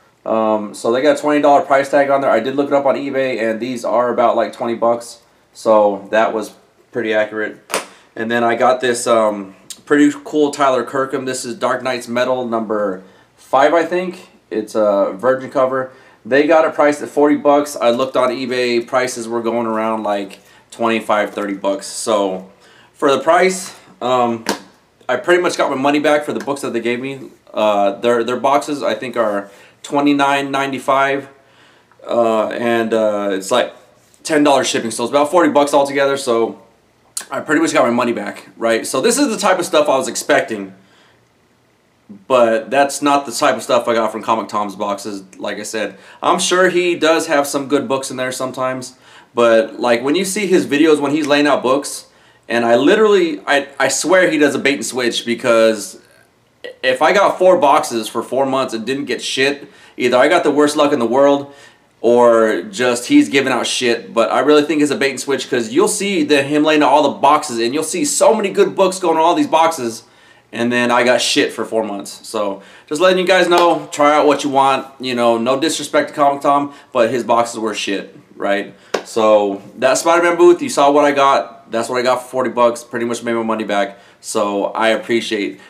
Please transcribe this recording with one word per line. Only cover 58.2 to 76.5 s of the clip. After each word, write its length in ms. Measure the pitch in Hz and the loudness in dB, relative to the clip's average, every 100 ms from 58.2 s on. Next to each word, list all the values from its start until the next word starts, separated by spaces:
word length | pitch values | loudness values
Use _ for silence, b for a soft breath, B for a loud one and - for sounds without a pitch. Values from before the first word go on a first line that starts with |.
four 240 | 110 127 135 | -4 -2 -2
months 260 | 131 131 | -2 -4
and 140 | 113 110 | -6 -6
didn't 180 | 135 | -6
get 160 | 143 117 | -4 -6
shit, 500 | - - 135 143 - B B - | -6 -2 -2 -2 -12 B B -4
either 180 | 123 123 | 2 4
I 120 | 147 | 4
got 160 | 175 | 4
the 60 | 160 | 2
worst 260 | 139 147 151 | 2 2 2
luck 180 | 147 | 2
in 40 | 143 | 2
the 80 | 117 | 0
world 460 | 123 143 139 139 B B B B _ | 4 4 2 -2 B B B B _
or 640 | 117 120 120 113 110 98 | 2 4 6 6 4 0
just 440 | 110 98 127 117 - | -6 -2 -2 -2 4
he's 220 | 143 139 | 4 4
giving 240 | 139 135 | 0 0
out 140 | 123 110 | -2 -2
shit. 480 | - 123 120 - | -2 0 -2 -2
But 160 | 101 113 | -2 0
I 100 | 120 | 2
really 220 | 135 151 | 4 4
think 180 | 147 156 | 4 0
it's 100 | 147 | 0
a 60 | 120 | 0
bait 140 | 135 | -2
and 100 | 123 | -4
switch, 280 | - 135 - | -4 -4 -2
'cause 240 | 127 110 | -4 -2
you'll 160 | 131 208 | 0 0
see 360 | 190 196 190 | 0 -2 -2
the, 180 | 147 147 | 0 0
him 220 | 139 151 | 2 0
laying 180 | 156 151 | 2 2
out 60 | 139 | 4
all 140 | 143 | 4
the 160 | 143 104 | 2 2
boxes, 400 | 139 151 - 117 | 2 2 0 -4
and 160 | 117 | -2
you'll 80 | 143 | -2
see 220 | 156 185 147 | -6 -4 -4
so 280 | - 196 | 2 4
many 140 | 220 202 | 4 0
good 260 | 185 190 | 0 0
books 240 | 131 190 185 | 2 0 0
going 200 | 175 165 | 0 2
on 40 | |
all 120 | 160 | 2
these 120 | 160 147 | 2 2
boxes, 580 | 160 165 160 120 113 - b b b b | 2 2 0 -6 -8 -18 b b b b
and 200 | 117 120 | -4 -2
then 180 | 123 120 | 0 2
I 140 | 120 | 2
got 160 | 123 123 | 4 2
shit 320 | - 147 117 | 2 0 0
for 140 | - 110 | -2 -4
four 180 | 113 | -4
months. 420 | 107 101 - - - | -4 -8 -12 -16 -10
So 360 | 113 101 98 B B B | -6 -6 -6 B B B
just 140 | 151 | 0
letting 180 | 185 185 | 2 2
you 80 | 180 | 2
guys 200 | 185 175 | 2 4
know, 400 | 175 175 160 147 | 4 4 2 -4
try 220 | - 147 | 0 2
out 120 | 151 143 | 4 4
what 160 | 139 | 2
you 60 | 147 | 0
want. 380 | 135 135 131 - - | 2 2 2 -4 -10
You 140 | 127 | -6
know, 220 | 123 120 117 | 0 2 2
no 240 | 120 139 | 0 0
disrespect 480 | 160 156 - 156 143 | 0 -4 -2 -2 -2
to 60 | |
Comic 280 | - 143 139 | 0 0 2
Tom, 300 | 147 | 0